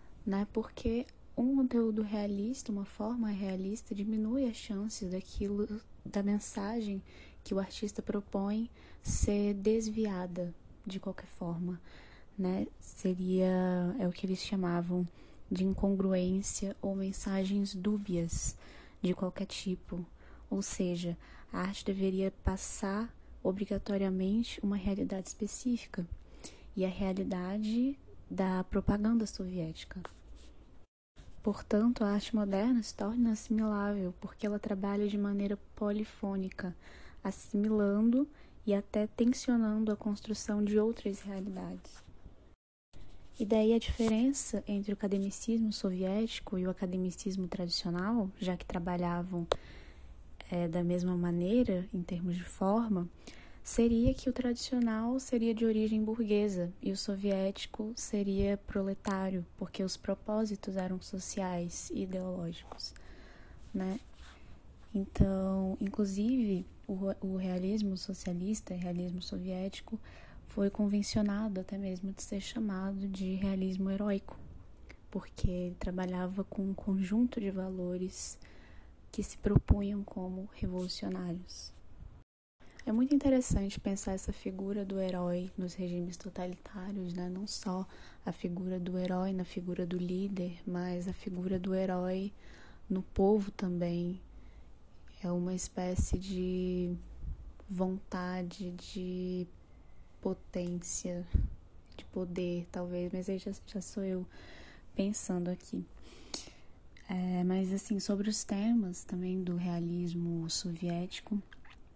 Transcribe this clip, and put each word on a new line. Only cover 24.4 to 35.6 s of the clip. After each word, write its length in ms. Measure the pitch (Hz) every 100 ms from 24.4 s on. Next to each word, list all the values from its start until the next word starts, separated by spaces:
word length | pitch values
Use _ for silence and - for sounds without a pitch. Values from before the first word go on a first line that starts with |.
| 233 -
uma 140 | 202 202
realidade 520 | 196 196 190 190 185
específica, 760 | - 208 - 254 240 - - 175 - - - - - - 196
e 80 |
a 40 | 185
realidade 1120 | 185 190 190 185 185 180 208 214 233 262 277 - - -
da 320 | 180 190 185
propaganda 640 | 185 202 - 208 214 233 214
soviética. 720 | - 185 185 160 160 - 185 165 - - - - - - - - _ _ - - -
Portanto, 600 | 214 202 - 208 233 247
a 60 | 202
arte 240 | 202 -
moderna 480 | 214 202 190 233 240
se 120 | 214
torna 380 | - 208 240 233
assimilável, 840 | 214 - 220 214 208 202 202 180 -
porque 260 | 185 - 208
ela 120 | 208
trabalha 500 | - 196 202 202 208
de 100 | 202
maneira 380 | 202 202 202 202